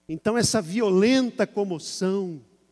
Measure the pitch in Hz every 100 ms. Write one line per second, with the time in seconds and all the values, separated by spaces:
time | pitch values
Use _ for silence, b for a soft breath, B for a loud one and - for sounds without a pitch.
0 | - 160 214 233 214 226 160 202 214 185
1 | 214 262 254 - 208 - 202 165 - -
2 | 185 196 185 156 117 _ _